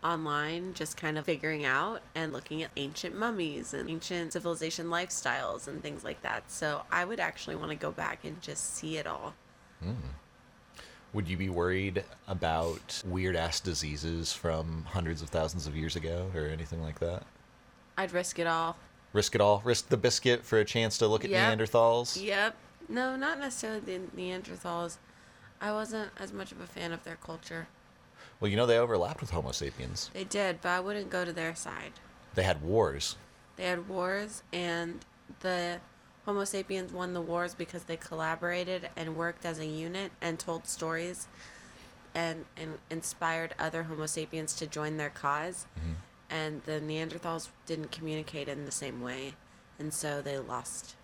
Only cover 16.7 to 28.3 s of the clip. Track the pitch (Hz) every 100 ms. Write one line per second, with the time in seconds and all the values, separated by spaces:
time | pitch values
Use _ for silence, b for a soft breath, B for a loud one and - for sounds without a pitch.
16.7 | 82 80 76 85 87 - - - - -
17.7 | - - - 185 180 180 - 170 165 165
18.7 | 170 - - - 101 101 107 101 104 113
19.7 | 117 - 123 120 113 127 120 - 113 104
20.7 | 117 113 104 110 107 - 185 208 110 110
21.7 | 120 117 117 123 185 202 196 214 220 -
22.7 | - - 226 254 262 277 311 277 247 220
23.7 | 220 - 185 185 - 180 185 185 180 185
24.7 | 170 170 - B B B B B - 208
25.7 | 214 220 220 208 - 190 202 190 - 175
26.7 | - 170 165 - 165 - 165 - 165 160
27.7 | - - - - B B